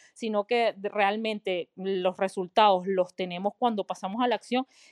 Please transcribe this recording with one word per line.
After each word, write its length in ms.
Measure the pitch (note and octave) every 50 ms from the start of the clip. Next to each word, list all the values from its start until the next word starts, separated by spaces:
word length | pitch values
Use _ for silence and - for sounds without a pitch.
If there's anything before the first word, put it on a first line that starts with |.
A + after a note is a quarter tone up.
| - _ _
sino 320 | - A#3 A3 G#3+ G#3 G3+
que 280 | - A#3+ A#3 A#3 G#3 -
de-, 140 | G3 F#3+ G3+
realmente 800 | G3+ G#3 G3+ G3 G#3 A3 A3+ A3 G#3+ G#3 - F#3+ F3+ F3 - - _
los 420 | - F#3 G3 G3 F#3 F3+ F#3 F3+ -
resultados 680 | G3 F#3 - G3+ F3+ F3 - A#3 G#3+ G#3 F#3+ F3+ F3+
los 300 | G3 G3 F#3 F3+ - -
tenemos 380 | - F#3 F3+ F3 F3 F#3+ G#3 - _
cuando 300 | B3 A#3+ A3 G3+ F#3 -
pasamos 340 | F#3 - - F#3+ G3 A#3
a 60 | B3 B3
la 80 | A3
acción, 320 | G3+ - - A#3+ B3+ C4+ - _ _ - -